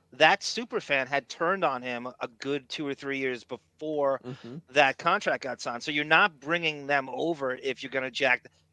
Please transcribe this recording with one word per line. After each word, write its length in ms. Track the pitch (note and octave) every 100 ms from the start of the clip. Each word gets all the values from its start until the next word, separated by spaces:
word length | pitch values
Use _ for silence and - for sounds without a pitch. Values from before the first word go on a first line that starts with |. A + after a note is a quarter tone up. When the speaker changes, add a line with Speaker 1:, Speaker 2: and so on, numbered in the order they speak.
| _
Speaker 1:
that 300 | B2+ D#3 G3
super 380 | - - A#3+ A3+
fan, 260 | - C#3 B2+
had 220 | C#3 A#2+
turned 360 | - E3+ F#3+
on 180 | E3 B2+
him 240 | B2+ A#2+ B2+ -
a 80 | - A2+
good 280 | C#3 C#3+ C3
two 180 | - C#3+
or 80 |
three 240 | C3+ C#3 C3+
years 260 | C3+ B2
before 760 | - A#2+ _ _ D#3 D3+ C#3 C3
Speaker 2:
Mm-hmm. 320 | B2+ C3+ A#2 D3 -
Speaker 1:
that 280 | C3 C3+ -
contract 440 | E3+ G3+ G3 C3
got 180 | C3+ B2
signed. 220 | C#3 A#2
So 80 | -
you're 140 | D3
not 340 | D3+ D#3+ G3+ C#3+
bringing 480 | C3+ E3+ E3 D3 C#3
them 220 | C#3+ C3
over 460 | - D#3+ D#3 C3+ B2+
if 260 | C3+ B2
you're 80 | C3
gonna 200 | C3+ C3
jack 320 | A#2+ C3 B2
th-, 100 | - _ _